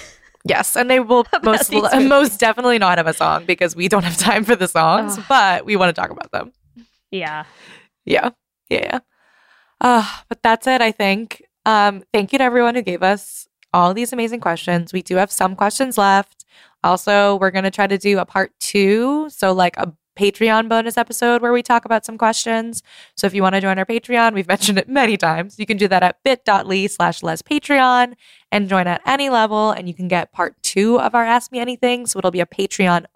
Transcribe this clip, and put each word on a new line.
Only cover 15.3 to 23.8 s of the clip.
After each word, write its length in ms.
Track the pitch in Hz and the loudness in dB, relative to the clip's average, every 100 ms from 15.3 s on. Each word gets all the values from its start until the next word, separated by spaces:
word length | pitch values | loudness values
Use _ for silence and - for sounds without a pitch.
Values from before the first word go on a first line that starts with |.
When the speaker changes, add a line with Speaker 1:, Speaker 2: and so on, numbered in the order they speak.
Speaker 1:
some 240 | - 185 185 | 0 -2 0
questions 400 | 208 - 262 226 | -2 0 -2 2
left. 440 | 196 196 202 - _ _ _ _ | 4 2 0 -10 _ _ _ _
Also, 520 | 175 185 - 202 202 202 | -2 0 2 2 4 2
we're 160 | 190 | 0
gonna 180 | 190 196 | 0 -2
try 160 | 196 196 | 0 0
to 140 | 196 | 0
do 180 | 202 196 | 0 0
a 80 | 175 | 0
part 260 | 190 190 _ | -2 -4 _
two, 680 | - 202 196 214 254 294 311 | -4 2 2 2 0 -2 -4
so, 220 | - 190 | -2 0
like, 240 | 185 175 - | 2 0 -2
a 160 | 175 - _ - | -8 -10 _ -2
Patreon 480 | 202 - 220 220 226 | -2 2 2 2 2
bonus 300 | 226 226 240 | -2 0 -4
episode 440 | 233 233 240 240 | -4 -2 0 2
where 120 | 240 | 2
we 100 | 240 | 0
talk 220 | 240 233 220 | 2 0 0
about 200 | 226 - | -2 -2
some 120 | 220 | -2
questions. 640 | 220 226 233 226 233 226 - - - - | -2 0 -4 -4 -6 -10 -16 -20 -18 -6
So 100 | 202 | -4
if 60 | |
you 80 | 196 | 0
wanna 200 | 190 196 | 0 0
join 180 | 190 | 0
our 60 | 190 | -2